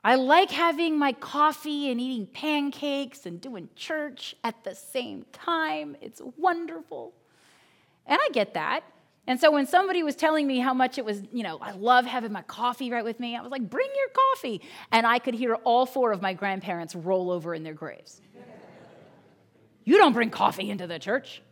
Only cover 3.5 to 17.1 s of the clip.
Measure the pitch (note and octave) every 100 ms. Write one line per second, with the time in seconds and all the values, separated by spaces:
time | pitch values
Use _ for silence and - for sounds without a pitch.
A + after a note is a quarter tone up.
3.5 | A3 D#3 - - D#4 D4 B3+ - - -
4.5 | - - F3+ - C4 A#3+ G3 - - -
5.5 | E4 D#4 D#4 D4+ C#4+ - - - D#4 F4+
6.5 | E4+ E4 E4 - C#4+ A3+ _ _ _ _
7.5 | _ _ _ _ _ - - D5 B3 G3
8.5 | E3+ D#3 C#4 - _ _ _ - B3+ D4+
9.5 | D4 C4+ F4+ F#4+ F4+ D#4 - D#4+ D#4 C#4+
10.5 | B3+ B3+ B3+ B3+ C4 G#3+ G3+ G3 A#3+ G3+
11.5 | D#3+ - F#3+ A3 B3 B3 B3 A3+ G#3 -
12.5 | - A#3+ A#3+ B3 A#3+ A3 A3+ A#3+ A#3 B3
13.5 | C4+ G#3+ B3+ C5+ C#5 C5 - C5+ C5 C4
14.5 | G#3 - - - A3+ A3+ A#3+ C4 A#3 B3
15.5 | A#3 A#3+ A#3 B3+ C4+ A#3+ G3 F#3+ F3+ G3+
16.5 | F#3+ F#3 E3+ E3 F3+ E3